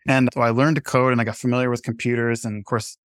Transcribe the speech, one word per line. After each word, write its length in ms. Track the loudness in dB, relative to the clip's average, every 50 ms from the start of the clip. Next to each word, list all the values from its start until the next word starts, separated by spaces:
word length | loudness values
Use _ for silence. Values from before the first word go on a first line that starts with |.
| 0
And 220 | 2 4 4 4 2 2
so 80 | 2
I 100 | 0 2
learned 240 | 2 2 2 2 2
to 60 | 0
code 300 | -2 0 0 2 2 4 2
and 60 | 2
I 40 | 0
got 120 | -2 -4
familiar 320 | -4 -2 -2 0 0 0 0
with 100 | -2 -4
computers. 640 | -4 -6 -6 -4 -4 -2 -2 0 0 0 -2 -2 -4
And 140 | -6 -8 -8
of 60 | -6
course, 320 | -4 -4 -4 -4 -6 -12 _ _